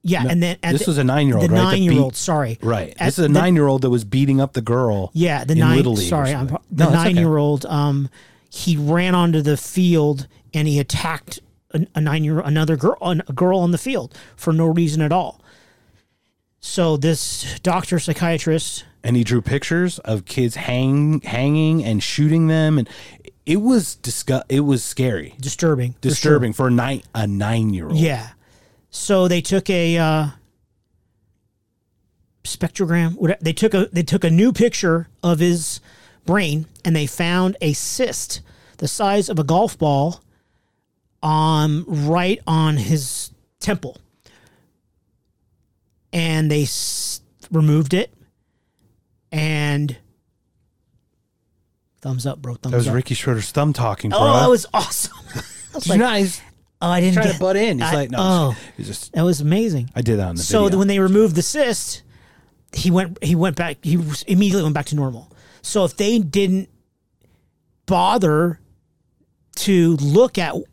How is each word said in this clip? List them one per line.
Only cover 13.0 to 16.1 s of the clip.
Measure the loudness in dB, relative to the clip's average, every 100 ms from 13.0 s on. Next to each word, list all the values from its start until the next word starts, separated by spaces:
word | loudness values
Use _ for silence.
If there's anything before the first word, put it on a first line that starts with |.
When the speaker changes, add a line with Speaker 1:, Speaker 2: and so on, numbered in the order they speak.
Speaker 1:
an, | -2 -4 -4
a |
girl | -2 0 2
on | 0
the | -2
field | -4 -6 -8 -16 -20 -8
for | -2
no | 2 2
reason | 2 0 0
at | 0
all. | 0 -2 -10 _ _ _ _ _ _ _